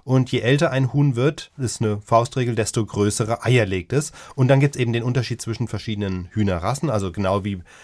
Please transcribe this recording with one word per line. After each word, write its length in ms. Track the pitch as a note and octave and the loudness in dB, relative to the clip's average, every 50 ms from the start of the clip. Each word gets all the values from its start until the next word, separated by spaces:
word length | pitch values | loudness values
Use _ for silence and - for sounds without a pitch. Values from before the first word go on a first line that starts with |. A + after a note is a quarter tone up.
| - | -2
und 260 | B2+ C3 C3 B2+ - | 2 2 2 2 2
je 80 | - A#2 | 0 0
älter 300 | G2+ A#2 C#3 C#3+ E3 E3 | 2 2 2 4 2 2
ein 220 | B2+ C3 C3+ A#2+ | 2 0 0 2
Huhn 240 | - C#3+ C#3+ C#3+ B2 | 2 2 2 2 2
wird, 340 | A#2 B2+ D#3 E3 - - - _ - | 2 0 0 0 -4 -8 -16 _ -6
ist 240 | C3 A2 - - | -6 -4 -2 -2
eine 180 | A#2+ G#2+ G#2 G2+ | -2 -2 -2 -2
Faustregel, 540 | - - A#2 A2+ A#2 - - C3+ B2 A#2+ A#2 | -2 2 2 2 2 0 -2 -2 -2 0 0
desto 320 | A2+ G#2+ - - A#2 G#2+ | -2 -2 -2 -2 -2 -2
größere 580 | - - G#2 G2+ G#2 - - A#2 G#2 A2+ - - | -2 0 0 0 2 0 0 -2 -2 -4 -2 0
Eier 220 | A2 B2+ B2 G#2+ | 2 4 4 2
legt 260 | F#2+ F#2+ F#2 E2+ - | 2 -2 -4 -4 -2
es. 200 | A#2+ C#3+ D3+ - - - - - - | -4 -4 -4 -4 -10 -18 -20 -8 -2
Und 100 | - C3 | 2 4
dann 140 | B2 C#3 C3+ | 4 6 6
gibt's 180 | C#3+ C#3+ - - | 4 2 2 0
eben 140 | B2 A#2 | -2 0
den 100 | A#2 A#2 | 0 -2
Unterschied 400 | A2+ B2+ B2 C3 A#2+ - A#2+ - | -2 -2 -2 -2 -2 -4 -6 -8
zwischen 240 | - A#2 A2+ - A#2+ | -6 -6 -6 -4 -4
verschiedenen 600 | A2 - G#2 - - G#2+ G2+ G#2 G2 F#2 F#2 F2 F2 | -6 -6 -6 -6 -6 -4 -4 -4 -4 -4 -6 -8 -6
Hühnerrassen, 580 | - A2 G#2 G2 F2+ E2 E2 G#2 B2+ C#3 - D3+ | -2 0 0 0 0 0 -2 -4 -4 -2 -2 -2
also 220 | A2+ G2+ G2 F#2+ | -2 -2 -2 -4
genau 340 | E2 G#2 G2 F#2 G2 G2+ F#2+ | -4 -2 0 0 0 0 -2
wie 180 | G#2 G2+ F2+ E2+ - - - | -4 -6 -8 -10 -16 -20 -20